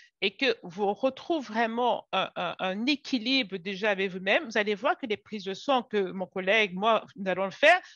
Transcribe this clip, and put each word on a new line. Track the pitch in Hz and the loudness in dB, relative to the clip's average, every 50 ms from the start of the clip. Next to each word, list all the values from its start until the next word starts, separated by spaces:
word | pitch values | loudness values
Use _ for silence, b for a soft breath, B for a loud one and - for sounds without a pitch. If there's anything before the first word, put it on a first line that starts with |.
| B B B - | B B B -4
et | 185 202 - | -4 -4 -2
que | - 277 254 - - | 0 0 0 0 0
vous | - 180 160 190 214 196 202 | -4 -12 -6 -2 0 0 0
retrouvez | - - 269 262 - - - 339 311 247 | 0 0 -2 -2 -2 -4 -2 -2 -2 -2
vraiment | 220 214 220 233 220 226 240 247 240 202 - - - | -2 -2 0 0 0 0 0 2 2 0 0 -2 -4
un, | - 190 175 - - | -2 -2 -2 -2 -4
un, | - 180 165 - - | -6 -6 -6 -4 -4
un | 185 190 185 202 233 | -4 -4 -2 -2 0
équilibre | 262 294 269 - - 269 247 214 247 269 262 247 180 190 | 0 0 -2 -2 -2 -4 -2 0 0 0 0 0 -2 -6
déjà | 196 160 202 196 180 214 214 | -8 -6 -6 -6 -2 0 0
avec | 202 185 196 196 | 0 2 0 -2
vous-même, | 175 190 185 196 226 339 320 | -4 -4 0 2 2 2 2
vous | 233 208 226 | 0 0 0
allez | 208 208 208 | 0 0 0
voir | 185 220 277 - | 0 0 0 0
que | - - | 0 -2
les | 220 208 | -6 -6
prises | 196 _ - 214 214 175 | -6 _ -10 -10 -10 -8
de | 196 190 | -8 -8
sang | - - - 269 247 | -6 -2 0 0 0
que | 233 - - 208 190 180 | 0 0 -2 -2 0 -2
mon | - 190 185 | -4 -6 -8
collègue, | 175 - 196 185 190 208 226 214 190 180 | -6 -6 -4 0 2 2 4 2 0 0
moi, | 185 208 226 220 208 - - - | 0 2 2 2 2 0 -4 -12
nous | - 196 190 | -8 -4 -2
allons | 180 180 196 | -2 -2 -2
le | 190 | -4
faire, | - - - 302 349 370 B B B | 0 4 6 6 6 6 B B B